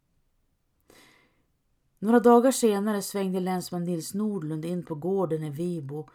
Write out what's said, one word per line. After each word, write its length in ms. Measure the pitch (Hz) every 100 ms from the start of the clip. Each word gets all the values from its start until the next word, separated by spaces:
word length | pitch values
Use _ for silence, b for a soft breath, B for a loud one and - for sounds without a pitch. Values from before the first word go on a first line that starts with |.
| _ _ _ _ _ _ _ _ b b b b b b b _ _ _ _ _
Några 200 | 202 240
dagar 320 | 226 240 247
senare 500 | 254 226 202 208 202
svängde 380 | 190 202 190 190
länsman 440 | 185 185 175 175
Nils 300 | 175 175 156
Nordlund 520 | 196 214 196 151 156 160
in 200 | 180 165
på 100 | 156
gården 480 | 170 196 170 156
i 60 | 156
Vibo 600 | 143 175 175 135 147 156